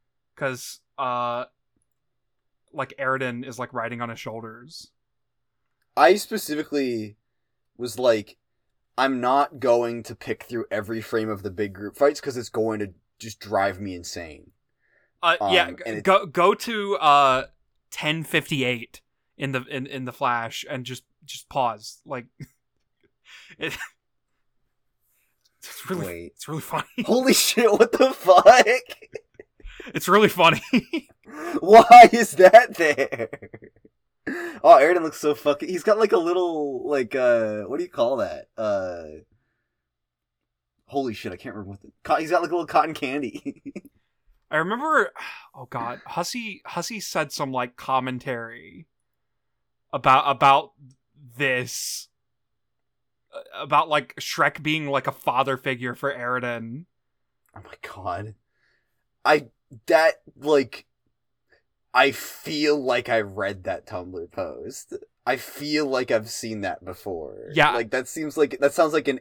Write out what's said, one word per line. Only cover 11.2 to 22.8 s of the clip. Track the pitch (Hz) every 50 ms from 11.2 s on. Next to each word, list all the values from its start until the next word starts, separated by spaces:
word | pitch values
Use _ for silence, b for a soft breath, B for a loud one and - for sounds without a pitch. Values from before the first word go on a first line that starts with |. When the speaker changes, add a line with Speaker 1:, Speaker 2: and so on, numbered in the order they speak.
| 110 110
Speaker 2:
of | 107 95
the | 101 104
big | 90 98 104 101
group | 95 98 104 101 -
fights | - 143 147 151 -
'cause | - 143 120
it's | 127 113 -
going | - 117 110 113 110 104
to | 104 95 90 _ _ _ _ -
just | 117 113 107 -
drive | - 101 107 98 98 101 92 95
me | 104 98 90
insane." | 87 87 - - 90 85 80 73 - - _ _ _ _ _ _ _ _ _ _ _ _ _ _ _
Speaker 1:
Uh, | - 170 165 170 208 196
yeah, | 190 175 170 135
Speaker 2:
Um, | 135 -
Speaker 1:
g-, | -
Speaker 2:
and | 113 110 104
it | -
Speaker 1:
go, | 196 190 208 214
go | 165 131 180 175 190 220
to, | - - 226 233 214 202 202 196 -
uh, | 156 151 143 143 143 135 131 131 - - _ _ _ _ _ _ _ _
ten | - - - 151 156 165 151
fifty-eight | - - 160 147 - 160 139 127 123 123 113 117 - - - _ _ _ _ _ _ _ -
in | 139 135
the, | 131 127 123
in, | 123 143 131 131
in | 143 139 135 127
The | 123
Flash | 120 - 143 127 120 117 117 113 - - - -
and | 143 127 123
just, | 120 127 - - _ _ _ _
just | - - - - -
pause. | - 143 127 117 110 104 110 - - - _
Like, | 156 143 123 117 _
<laughs> | _ - 139 - _ _ _ _ _ _